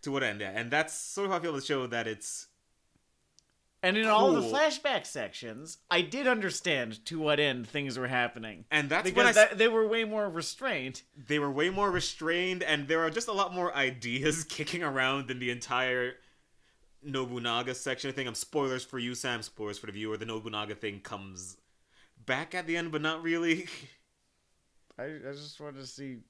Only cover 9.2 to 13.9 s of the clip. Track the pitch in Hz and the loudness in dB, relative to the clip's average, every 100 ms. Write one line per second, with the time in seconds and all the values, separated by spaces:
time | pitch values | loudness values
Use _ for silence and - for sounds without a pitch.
9.2 | 240 214 214 196 226 226 220 226 220 214 | 8 10 8 8 6 6 4 2 0 0
10.2 | 208 165 156 - 262 185 131 131 - - | -2 -2 -6 -4 -2 -2 -4 -10 -16 -20
11.2 | 123 151 143 135 170 190 202 175 - - | -2 0 2 2 2 4 2 2 -2 -4
12.2 | 156 170 185 185 160 151 139 160 165 160 | 0 0 0 -2 0 0 4 2 2 0
13.2 | 233 202 190 180 175 - 135 | -2 0 0 2 0 2 0